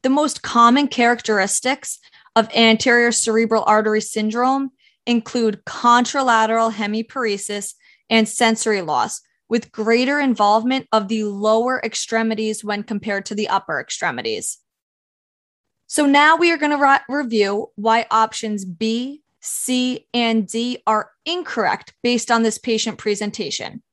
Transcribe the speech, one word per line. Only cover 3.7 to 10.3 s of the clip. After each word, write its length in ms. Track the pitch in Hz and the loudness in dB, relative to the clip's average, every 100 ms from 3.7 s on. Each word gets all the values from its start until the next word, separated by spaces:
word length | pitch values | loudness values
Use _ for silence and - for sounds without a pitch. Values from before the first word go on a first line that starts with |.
| 214 214 214 | 2 2 -2
syndrome 680 | 208 220 214 226 254 269 269 _ _ _ - | -4 -4 -4 0 0 0 -4 _ _ _ -2
include 560 | 233 226 247 220 208 - | -2 0 -2 0 -2 -12
contralateral 1040 | - 240 240 240 285 262 226 220 226 226 | 0 4 4 4 0 2 2 2 2 0
hemiparesis 1000 | 208 208 214 220 277 226 202 - 208 202 - _ _ _ | -2 -4 -4 -6 -6 -4 -4 -6 -8 -10 -16 _ _ _
and 180 | 226 220 | 2 2
sensory 540 | - 233 220 226 208 | 2 2 2 0 -2
loss, 400 | 156 135 110 - _ _ _ | 0 0 -2 -6 _ _ _
with 200 | 233 - | -4 -4
greater 480 | - 220 233 254 294 | -4 0 2 2 0
involvement 680 | 277 | 0